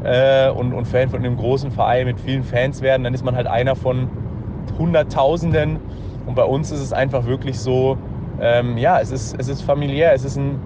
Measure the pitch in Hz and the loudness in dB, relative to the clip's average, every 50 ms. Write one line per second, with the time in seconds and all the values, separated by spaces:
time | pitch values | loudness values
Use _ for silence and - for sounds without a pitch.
0 | 127 - 123 123 131 135 135 135 131 135 - - 123 127 123 123 120 110 - 123 | 0 2 2 4 6 6 6 6 4 4 2 0 -2 -2 -2 -2 -4 0 0 0
1 | 131 135 - 123 123 127 120 113 107 117 131 139 135 143 117 117 117 107 120 127 | 0 0 0 -2 -2 -2 -2 -2 0 0 0 0 -2 -4 -2 0 0 2 2 2
2 | 127 127 120 - - - 131 135 127 - - 120 123 135 139 - 135 131 135 131 | 2 0 -2 -4 -4 -4 -4 -4 -4 -2 0 0 0 0 -2 -2 2 2 2 2
3 | 127 120 123 127 117 127 123 127 120 - - 117 123 131 131 127 - 131 127 127 | 2 0 -2 -2 -2 -2 -2 -2 -2 0 0 0 2 2 0 0 0 -2 0 0
4 | 127 127 - - - - - - - - - - - - - - 156 170 170 160 | -2 -4 -4 -6 -8 -6 -8 -8 -8 -8 -8 -8 -8 -6 -4 -2 0 2 4 4
5 | 147 - - 156 135 135 160 170 - 165 160 156 151 151 156 151 - - - - | 2 2 2 2 4 4 4 2 0 2 2 2 2 2 -2 -4 -6 -8 -12 -10
6 | - - - - - - 123 123 117 92 131 139 156 - 156 147 139 131 - - | -10 -10 -10 -10 -8 -4 2 2 2 4 2 0 -2 -2 -4 -6 -4 -4 0 0
7 | 131 139 131 131 117 117 127 127 - 135 131 123 - 127 127 127 131 131 135 127 | 0 0 0 -2 0 0 -2 -2 -2 -6 -6 -4 -2 0 2 2 2 2 0 -2
8 | - - - - - - - - - 117 117 120 123 120 120 113 120 160 180 160 | -4 -8 -8 -8 -8 -8 -6 -2 2 4 4 4 2 2 -2 2 2 4 4 4
9 | - - 131 135 - - - - - 131 139 135 - - 143 143 147 143 139 139 | 2 0 -4 -6 -6 -6 -6 -6 -4 -4 -4 -4 0 0 0 0 0 -2 0 2
10 | 160 170 147 135 127 139 - 139 139 139 139 131 - | 4 4 4 4 2 -2 -4 -2 -2 -2 -2 -4 -8